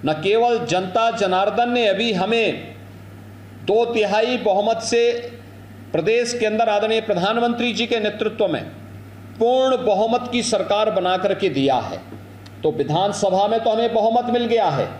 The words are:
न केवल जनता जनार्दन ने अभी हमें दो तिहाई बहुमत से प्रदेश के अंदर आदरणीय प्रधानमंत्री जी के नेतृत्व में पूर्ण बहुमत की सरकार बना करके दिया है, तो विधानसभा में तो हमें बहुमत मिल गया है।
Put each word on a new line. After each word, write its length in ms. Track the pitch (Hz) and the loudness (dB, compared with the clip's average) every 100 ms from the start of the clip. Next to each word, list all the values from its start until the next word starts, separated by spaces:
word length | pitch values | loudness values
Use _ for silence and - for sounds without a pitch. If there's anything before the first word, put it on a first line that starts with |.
| 143 | -2
न 60 | |
केवल 540 | 151 180 220 240 233 160 | -2 2 2 2 0 0
जनता 440 | 180 185 226 226 | -2 0 0 0
जनार्दन 600 | - 196 185 202 208 240 | 2 0 2 2 2 2
ने 160 | 247 220 | 2 2
अभी 260 | 190 233 | 2 0
हमें 640 | 185 190 226 208 - - - - - - - - - - - | 0 2 2 0 -2 -10 -16 -18 -18 -18 -18 -20 -20 -20 -10
दो 200 | - 208 | 0 2
तिहाई 520 | 233 226 208 208 233 247 | 2 0 2 2 2 0
बहुमत 400 | 196 190 214 226 | 2 2 2 -2
से 360 | - 233 233 240 - - - - - - - | 0 2 2 0 -6 -14 -18 -20 -20 -18 -6
प्रदेश 440 | 156 165 233 233 240 | -2 2 2 0 -2
के 60 | 214 | -2
अंदर 220 | 214 226 | 2 2
आदरणीय 320 | 208 214 220 | 2 2 0
प्रधानमंत्री 720 | 220 185 190 226 240 233 240 | 0 0 2 2 0 0 -2
जी 140 | 226 233 | -2 -2
के 140 | 233 | 0
नेतृत्व 460 | 214 208 214 214 196 | -2 -2 -4 0 0
में 160 | 139 - - - - - - - - | 0 -6 -14 -18 -18 -18 -18 -18 0
पूर्ण 460 | 233 254 262 254 | 2 4 4 2
बहुमत 440 | 226 190 226 247 247 | 2 2 2 0 0
की 100 | 240 | -2
सरकार 480 | - 208 185 208 220 | 0 0 0 2 2
बना 260 | 190 180 185 | 2 0 0
करके 320 | 202 196 196 | 0 0 0
दिया 280 | 139 135 127 | 2 2 2
है, 240 | 98 90 - - - - - - | -2 -10 -12 -18 -18 -18 -18 -2
तो 100 | 156 | -2
विधानसभा 760 | 139 147 156 202 202 202 185 208 | 0 0 2 2 2 2 2 2
में 120 | 226 | 2
तो 100 | 226 | 2
हमें 240 | 220 226 | 2 2
बहुमत 380 | 233 220 226 214 | 2 4 2 2
मिल 140 | 240 233 | 0 2
गया 220 | 233 185 | 2 2
है। 200 | 139 98 | 0 -4